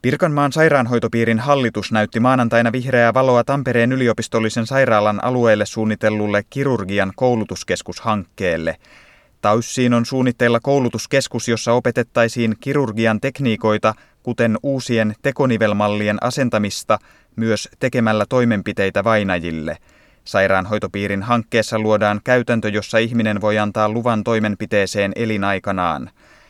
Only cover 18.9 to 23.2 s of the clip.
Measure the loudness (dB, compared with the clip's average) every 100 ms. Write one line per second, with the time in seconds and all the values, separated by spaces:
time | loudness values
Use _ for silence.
18.9 | 0 2 0 0 -2 -4 -6 -8 -10 _
19.9 | _ _ _ -4 0 2 2 0 -4 -4
20.9 | -6 -4 -4 0 -2 0 -2 0 -2 0
21.9 | 2 2 0 0 0 2 -2 0 -4 0
22.9 | 0 0 0